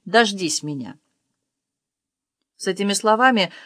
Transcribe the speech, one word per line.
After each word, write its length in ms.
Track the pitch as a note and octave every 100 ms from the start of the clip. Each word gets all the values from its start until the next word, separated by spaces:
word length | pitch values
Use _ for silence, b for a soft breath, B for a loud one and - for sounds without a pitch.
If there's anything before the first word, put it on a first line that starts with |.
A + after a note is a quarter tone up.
| -
Дождись 580 | G#3+ A3+ G3+ F3 -
меня". 340 | D3+ C#3+ G#2+ F#2+ _ _ _ _ _ _ _ _ _ _ _ _ _ _ _ -
С 40 | -
этими 260 | F#3 G3+
словами 580 | G3+ G#3+ A3 B3+ A#3 F3 B